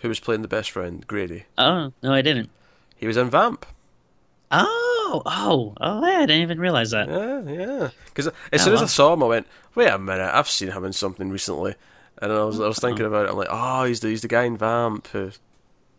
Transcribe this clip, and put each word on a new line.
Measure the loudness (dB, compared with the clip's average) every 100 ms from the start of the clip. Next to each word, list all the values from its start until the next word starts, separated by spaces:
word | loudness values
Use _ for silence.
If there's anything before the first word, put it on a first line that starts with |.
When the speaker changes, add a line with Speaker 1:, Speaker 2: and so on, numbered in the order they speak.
Speaker 1:
who | -4
was | -4
playing | -2 -2
the | -2
best | -4 -4
friend, | -6 -6 -8 -8
Grady? | -6 -6 -8 -6 2
Speaker 2:
Oh, | 2 2 -2 -6
no, | 0
I | 2
didn't. | 2 0 -4 _ _ _ _ _
Speaker 1:
He | -2
was | 0
in | 2
Vamp. | 2 2 0 -12 -20 _ _ _ _ _ _ _
Speaker 2:
Oh, | 2 2 0 0 0 -2 -4 -4
oh, | -4 0 0 0 -4
oh, | -4 0 0
yeah, | 2
I | 4
didn't | 2
even | 0 -2
realize | 0 0 0
that. | -2 -2
Speaker 1:
Yeah, | -4 -4 -6 -6
yeah. | -8 -6 -4 -6 -6 -12
'Cause | -6 -6
as | -6 -2 2
Speaker 2:
Oh, |
Speaker 1:
soon | 4
as | 4
I |
Speaker 2:
wow. | 2
Speaker 1:
saw | 4 6
him, | 6
I | 4
went, | 2 -2 -12 -8
"Wait | 2 4
a | 2
minute, | 0 -2 0
I've | 2 2
seen | -2 -4
him | -4
in | -6
something | -4 -4 -4 -6
recently." | -4 -4 -4 -4 -6 _ -20 -20 -8
And | -2
I | 0
was, | 0 0
I | -2
was | 0
Speaker 2:
Oh. | -2
Speaker 1:
thinking | 0 0
about | 2 0
it. |
I'm | 0
like, | -2
"Oh, | -2 -2 0
he's | 0 0
the, | -2
he's | -2
the | 0
guy | 2
in | 2 0
Vamp | 0 2 0 -2 -6
who, | -8 -8 -10 _ _ _ _ _